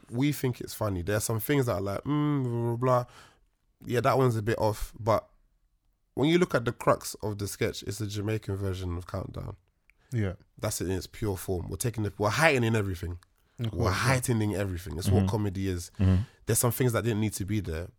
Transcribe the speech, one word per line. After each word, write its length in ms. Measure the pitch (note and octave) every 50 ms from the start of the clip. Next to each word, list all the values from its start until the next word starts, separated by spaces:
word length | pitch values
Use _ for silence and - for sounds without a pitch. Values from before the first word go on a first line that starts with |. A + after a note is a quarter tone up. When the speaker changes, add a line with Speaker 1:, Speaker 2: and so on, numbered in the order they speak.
| - -
Speaker 1:
We 220 | A2 A#2+ C#3 D3 C#3
think 280 | - - B2+ A#2+ -
it's 120 | - - -
funny. 280 | - A2 G#2 G2 F2+ E2+
There 140 | F#2 G#2
are 40 | G#2+
some 200 | - - A#2 A2
things 260 | - - D3 C#3+ B2+
that 80 | A#2+ G2
are 60 | F#2 G2
like, 220 | G2 G2 - -
mm, 380 | C3+ D3 D3 D3 D3 D3 C#3 B2+
blah, 60 | A#2+ A#2
blah, 240 | A#2 A#2 A#2+ A#2
blah. 280 | A#2 B2+ B2+ B2+ B2 B2 - - - - - _ _ _ _ _ _ _ _ _ _ -
Yeah, 160 | - A#2+ A#2+
that 160 | A2+ C3+ A2+
one's 200 | C3 C3 B2+ A2+
a 60 | A2+ G2+
bit 160 | A2+ A2 -
off. 340 | G2+ G#2+ G#2 - - - - -
But 300 | G#2 A2+ G#2+ - - - _ _ _ _ _ _ _ _ _ _ _ _ _ _ _ _ _
when 140 | - C3+ D#3
you 100 | E3+ F3
look 160 | F3+ - -
at 100 | C#3 A#2+
the 80 | A#2+ -
crux 420 | - - - A#2+ - - - - - -
of 160 | G#2+ G#2 G2+
the 100 | G2+ F#2
sketch, 340 | - - A#2 G2+ - - -
it's 180 | - G#2 -
a 60 | A2
Jamaican 500 | G2 G2+ G#2+ G2 G#2+ A2 G#2+ - - G2
version 400 | F#2+ G2+ G2 F#2 F#2 F#2+ F2+ E2+
of 100 | F2 F2+
Countdown. 500 | - - F#2+ - - - F2+ F2+ - - - _ _ _ _ _ _ _ _ _ _ B2+
Speaker 2:
Yeah. 220 | A#2 G#2 F#2+ - - - _ _ -
Speaker 1:
That's 220 | G#2+ G#2+ - -
it 60 | F#2
in 60 | F2 F#2+
its 140 | F2+ - -
pure 280 | - - A2+ G#2 F#2+
form. 320 | F2 - - F#2+ F2 - G2
We're 80 | F#2+
taking 280 | - - B2 - A2 G#2+
the, 80 | G2+ - -
we're 100 | G#2 G#2
heightening 460 | G#2+ C3+ D#3+ E3 C#3+ B2+ A#2 A2+ A2+
everything. 420 | A2 G2+ G2 F#2 F2 - E2+ F2+ F2 - _ _ _ _ _ _ -
Speaker 2:
Of 140 | A#2+ A2 -
Speaker 1:
We're 120 | E2+ F2+
Speaker 2:
course, 0 | F2+ F#2
yeah. 40 | G2+ A2 B2+
Speaker 1:
heightening 460 | C3+ B2+ B2 - A#2+ A2 G#2+ G#2 F#2+
everything. 420 | F#2 G2+ F#2+ F#2 F2 - D#2+ D2+ D#2+
It's 80 | - -
Speaker 3:
Mm-hmm. 80 | F#2 G2 F#2+
Speaker 1:
what 60 | F#2+
comedy 400 | G2 G#2+ G#2 G#2 F2+ F#2+ F#2+ F#2+
is. 220 | F2+ F2 F2 - - -
Speaker 3:
Mm-hmm. 220 | F#2 F#2 F#2 F#2 A2+ - - _ _
Speaker 1:
There's 120 | - A2 -
some 140 | - A#2+ -
things 200 | - B2 B2 A2+
that 120 | G#2+ G2
didn't 160 | A#2+ A2 G#2
need 120 | A2 G#2+ -
to 100 | - G2+
be 160 | F#2 G#2+ G#2+
there, 280 | F#2 - D#2+ D#2+ F2+ G2 -